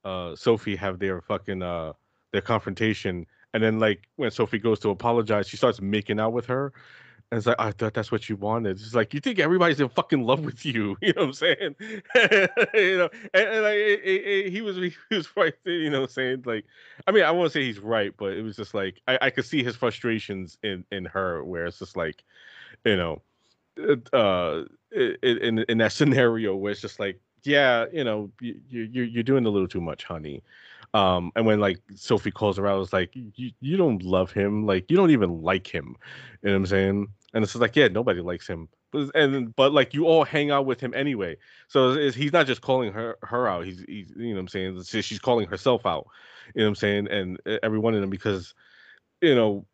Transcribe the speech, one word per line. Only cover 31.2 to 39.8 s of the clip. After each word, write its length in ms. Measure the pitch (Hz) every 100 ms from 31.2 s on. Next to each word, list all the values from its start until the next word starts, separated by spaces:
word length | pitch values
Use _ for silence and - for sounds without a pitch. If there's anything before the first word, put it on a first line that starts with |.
| 87 -
and 80 | 113
when, 140 | 107
like, 180 | 101 87 _
Sophie 360 | 98 - 131 107
calls 260 | - 104 98
her 100 | 101
out, 140 | 98
it's 100 | 92
like, 180 | 95 90
"You, 360 | 131 113 104 123 -
you 160 | 131 190
don't 260 | 165 104
love 300 | 92 92 90
him. 340 | 104 101 107 107
Like, 240 | 95 -
you 60 | 180
don't 140 | 180
even 320 | 139 92 82
like 240 | 80 95 -
him." 240 | 85 64 62 - - - -
You 60 | 101
know 40 |
what 40 | 98
I'm 100 | 95
saying? 420 | 98 98 101 101 - _
And 100 | 113
it's 80 | 104
just 80 | 117
like, 160 | 113 131
"Yeah, 120 | 139
nobody 320 | 143 123 90
likes 280 | 87 90 -
him." 200 | 85 80 _ _
But, 240 | 147 139
and, 400 | 151 143 135 117
but, 180 | 117 135
like, 200 | 147